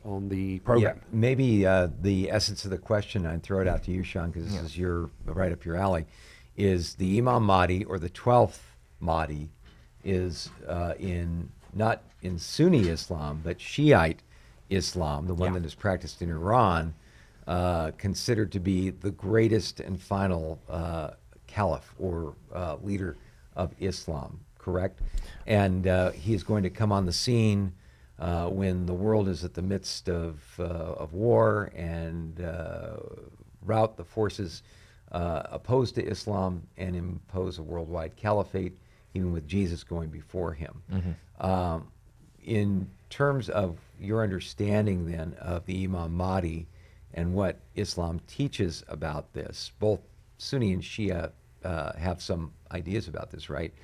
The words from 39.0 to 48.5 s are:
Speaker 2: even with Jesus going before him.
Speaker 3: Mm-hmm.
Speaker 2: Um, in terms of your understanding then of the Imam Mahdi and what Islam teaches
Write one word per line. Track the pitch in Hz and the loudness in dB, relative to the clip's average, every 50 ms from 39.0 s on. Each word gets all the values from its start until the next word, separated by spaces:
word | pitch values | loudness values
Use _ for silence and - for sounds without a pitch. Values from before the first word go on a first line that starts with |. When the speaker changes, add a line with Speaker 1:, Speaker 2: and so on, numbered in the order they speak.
| _ _ - | _ _ -4
Speaker 2:
even | 98 90 90 87 | -2 0 0 0
with | 82 73 | -2 -4
Jesus | 73 92 101 98 85 85 82 - | -2 0 0 2 0 -2 -6 -6
going | - 90 85 82 78 | -6 -6 -6 -6 -6
before | 76 76 76 - - 92 87 85 82 | -10 -12 -16 -8 -6 -4 -4 -4 -4
him. | 71 82 - - - - - | -6 -10 -10 -12 -16 -10 -4
Speaker 3:
Mm-hmm. | 92 92 87 90 80 - - - - - - | -4 -2 -2 -2 -4 -6 -10 -20 -10 -4 0
Speaker 2:
Um, | 95 95 90 90 87 82 82 73 - - - _ - - - - - - - | 2 2 2 2 0 -2 -4 -6 -10 -20 -20 _ -20 -20 -20 -20 -20 -20 -16
in | - - 113 104 101 101 98 95 92 - - - - - | -6 -2 0 2 2 2 2 0 -2 -4 -10 -20 -20 -20
terms | - - 143 143 139 135 110 - | -2 0 2 2 2 0 -2 0
of | - 104 101 90 85 - - - - - | 0 0 0 0 -2 -8 -14 -20 -16 -10
your | 87 98 110 113 110 | -4 -2 0 0 0
understanding | 101 92 90 - - - - 104 104 104 107 104 104 95 90 85 | 0 -2 -4 -6 -8 -4 -2 0 2 4 4 4 2 2 0 -2
then | 82 85 80 80 85 - | -2 -4 -4 -6 -8 -8
of | - - 87 85 87 87 | -8 -6 -4 -4 -4 -4
the | - 92 92 95 | -4 -4 -2 -2
Imam | 92 95 87 85 82 82 | -2 -2 -2 -2 -2 -2
Mahdi | 87 90 95 95 95 85 82 80 82 82 - - - - - - - - - - | 0 0 2 0 0 0 0 -4 -4 -8 -10 -16 -20 -20 -20 -20 -20 -20 -12 -6
and | 82 85 87 90 | -4 -2 0 2
what | 98 98 87 - - - - - | 2 2 0 0 -4 -12 -10 -6
Islam | - 101 - - - 87 85 85 85 - | -4 -4 -4 -2 -4 -4 -4 -4 -6 -8
teaches | - - - - - | -10 -6 -4 -4 -4